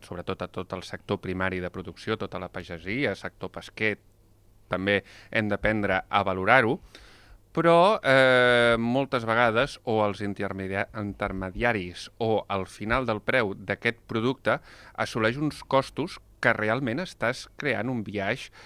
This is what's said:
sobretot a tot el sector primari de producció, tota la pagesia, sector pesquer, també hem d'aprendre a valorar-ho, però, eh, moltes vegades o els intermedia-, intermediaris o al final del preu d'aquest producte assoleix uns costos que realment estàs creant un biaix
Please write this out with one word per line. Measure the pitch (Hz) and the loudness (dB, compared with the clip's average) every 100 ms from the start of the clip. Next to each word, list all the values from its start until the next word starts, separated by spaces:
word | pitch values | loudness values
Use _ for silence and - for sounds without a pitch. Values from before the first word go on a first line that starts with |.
sobretot | - 87 87 95 | -14 -12 -8 -8
a | 92 | -8
tot | - 92 | -8 -8
el | 90 | -10
sector | - - - 101 | -10 -14 -6 -4
primari | 98 92 92 92 | -4 -4 -2 -4
de | 90 | -6
producció, | 95 92 85 - 110 | -8 -12 -12 -6 -4
tota | 101 92 | -4 -8
la | 92 | -10
pagesia, | 95 87 87 87 117 131 95 | -12 -12 -12 -6 -2 -2 -4
sector | 92 - 92 | -8 -12 -12
pesquer, | - - - 110 101 _ _ _ _ _ _ _ | -12 -16 -4 -2 -2 _ _ _ _ _ _ _
també | 90 95 101 - - - | -2 2 0 0 -16 -6
hem | 113 107 | -4 -2
d'aprendre | 101 107 110 101 95 - | 0 0 0 0 0 2
a | 101 | 0
valorar-ho, | 98 92 95 127 113 156 - - - - - - _ - | 0 0 4 4 4 0 -6 -20 -20 -20 -20 -20 _ 0
però, | 165 170 185 220 | 4 6 6 4
eh, | - 135 131 127 123 120 120 117 | 4 6 6 6 6 6 6 4
moltes | 117 127 139 127 | 2 0 0 -2
vegades | 113 113 120 110 139 - - | 0 4 4 4 0 -4 -2
o | 110 104 | 2 2
els | 98 | 0
intermedia-, | 104 98 98 95 95 98 104 113 | -6 -4 -6 -6 -6 -4 -6 -6
intermediaris | 101 98 101 95 92 92 117 113 87 87 - - | -8 -6 -6 -4 -8 -2 0 0 -4 -10 -16 -6
o | 113 107 - | 0 0 0
al | 101 92 | -4 -4
final | - 104 123 123 | -8 -2 -2 0
del | 107 | -4
preu | - 131 107 101 | -2 0 0 -4
d'aquest | 101 101 117 - - | -6 -2 -2 -4 -6
producte | 113 117 135 - 139 - - - | -2 -2 -2 0 -2 -4 -20 -20
assoleix | - 113 120 110 127 | -8 -6 0 0 0
uns | 151 - | -4 -6
costos | - 135 135 - 160 - - _ | 0 0 0 -6 -8 -10 -20 _
que | 120 | 0
realment | 107 107 117 135 127 | 2 0 0 -2 -4
estàs | 185 - 117 131 - - | -8 -2 -2 -2 -10 -8
creant | 147 104 117 | -4 -2 -2
un | 127 | -4
biaix | 104 101 95 127 - - | -6 -4 -4 -4 -8 -18